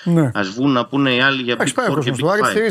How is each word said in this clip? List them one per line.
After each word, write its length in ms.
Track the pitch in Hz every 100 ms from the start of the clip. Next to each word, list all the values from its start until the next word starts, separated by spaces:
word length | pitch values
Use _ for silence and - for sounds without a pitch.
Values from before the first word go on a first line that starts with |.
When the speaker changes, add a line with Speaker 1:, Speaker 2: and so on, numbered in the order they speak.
Speaker 1:
Ναι. 260 | - 170 143
Speaker 2:
Ας 140 | 110 95
βγουν 240 | 107 139
να 140 | 127 120
πούνε 280 | 139 139
οι 60 | 123
άλλοι 220 | 135 135
για 100 | 120
Speaker 1:
Εντάξει, 200 | 120 196 -
Speaker 2:
Big 40 |
Speaker 1:
πάει 60 | 240
ο 100 | 147
Speaker 2:
Four 40 |
και 60 | 139
Speaker 1:
κόσμος 80 | 131
Speaker 2:
Big 40 |
Speaker 1:
του 80 | 151
Άρη, 100 | 202
Speaker 2:
Five, 60 | 214
Speaker 1:
στηρίζει 180 | 202 226